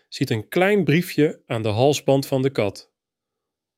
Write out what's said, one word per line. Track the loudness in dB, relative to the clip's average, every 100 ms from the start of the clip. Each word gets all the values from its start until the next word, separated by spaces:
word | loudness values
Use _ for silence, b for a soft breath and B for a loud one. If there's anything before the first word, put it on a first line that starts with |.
| _
ziet | -6 -4
een | -4 -4
klein | 0 2 2
briefje | 2 0 0 0 0 -2 -8
aan | -4
de | -2
halsband | 2 2 2 2 0 0
van | -2
de | -2
kat. | -2 -4 -6 -16 _ _ _ _ _ _ _ _